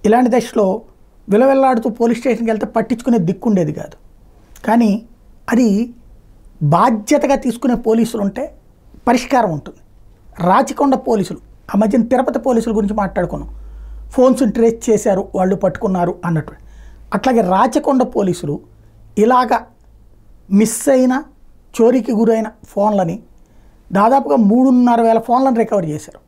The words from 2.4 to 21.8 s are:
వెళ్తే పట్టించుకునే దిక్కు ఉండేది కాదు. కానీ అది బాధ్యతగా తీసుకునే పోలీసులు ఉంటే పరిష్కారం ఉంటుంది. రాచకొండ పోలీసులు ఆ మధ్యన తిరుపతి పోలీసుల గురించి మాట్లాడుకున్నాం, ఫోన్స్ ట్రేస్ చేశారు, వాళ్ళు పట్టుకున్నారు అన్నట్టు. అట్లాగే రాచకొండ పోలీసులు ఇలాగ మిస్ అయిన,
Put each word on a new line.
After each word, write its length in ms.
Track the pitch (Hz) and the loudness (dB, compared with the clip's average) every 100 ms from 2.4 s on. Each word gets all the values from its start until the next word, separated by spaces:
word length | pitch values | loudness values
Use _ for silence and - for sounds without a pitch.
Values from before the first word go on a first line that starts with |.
| 226 | -2
వెళ్తే 140 | 220 220 | -4 -2
పట్టించుకునే 520 | 226 - 226 - 233 | -4 -4 -4 0 0
దిక్కు 320 | 165 - 240 | 0 -2 -2
ఉండేది 240 | 196 156 | 0 -2
కాదు. 220 | 156 - - - - - _ _ - - | -6 -14 -18 -20 -20 -20 _ _ -10 0
కానీ 360 | 233 226 208 - - - - - | 2 2 0 -6 -20 -20 -20 -4
అది 420 | 233 240 196 240 - - - - - - - | 0 2 0 -4 -10 -20 -20 -20 -20 -20 -4
బాధ్యతగా 720 | 147 170 233 220 208 294 294 269 | 0 2 2 0 0 0 2 0
తీసుకునే 400 | 262 226 262 233 | -2 -4 -2 -2
పోలీసులు 460 | 220 226 226 226 | 0 0 0 -2
ఉంటే 220 | 202 202 294 - _ _ _ - - | -6 -6 -12 -14 _ _ _ -6 -2
పరిష్కారం 440 | 240 - 254 208 147 | -2 0 0 0 -4
ఉంటుంది. 240 | - - _ _ - _ - - 175 | -10 -20 _ _ -20 _ -20 -4 0
రాచకొండ 480 | 208 262 - 277 254 | 2 0 0 0 0
పోలీసులు 440 | - 220 190 - - - - | 0 -2 -2 -8 -16 -20 -6
ఆ 40 | 202 | -2
మధ్యన 260 | 220 247 | 2 0
తిరుపతి 360 | 233 254 262 262 | 2 0 0 -4
పోలీసుల 320 | 269 233 233 220 | -2 -2 0 -2
గురించి 160 | 202 | -2
మాట్లాడుకున్నాం, 560 | 214 190 208 175 - - - - - - - - | -2 -4 -4 -6 -6 -12 -16 -18 -18 -18 -16 -8
ఫోన్స్ 400 | - 254 247 240 226 | 2 2 4 0 2
ట్రేస్ 340 | 226 226 - | 0 0 0
చేశారు, 400 | 208 214 190 196 196 | 0 2 -2 -4 -2
వాళ్ళు 200 | 185 196 | -2 0
పట్టుకున్నారు 600 | 185 185 214 185 175 - 170 | -2 -2 -4 -2 -2 -4 -4
అన్నట్టు. 280 | 160 - - - - - - - | -4 -6 -18 -20 -20 -20 -20 -8
అట్లాగే 280 | 202 262 233 | -4 0 0
రాచకొండ 640 | 180 190 262 294 - 262 | 2 2 2 0 0 0
పోలీసులు 560 | 247 - 196 170 151 147 - - - - - - | 0 -2 -2 -4 -6 -8 -12 -20 -20 -20 -10 0
ఇలాగ 420 | 214 254 277 233 - _ _ - _ - - - - 196 | 2 2 2 -2 -4 _ _ -20 _ -20 -20 -20 0 2
మిస్ 300 | 220 - - | 2 0 2
అయిన, 340 | 262 254 254 311 _ - - _ - | 2 2 0 -6 _ -20 -20 _ 2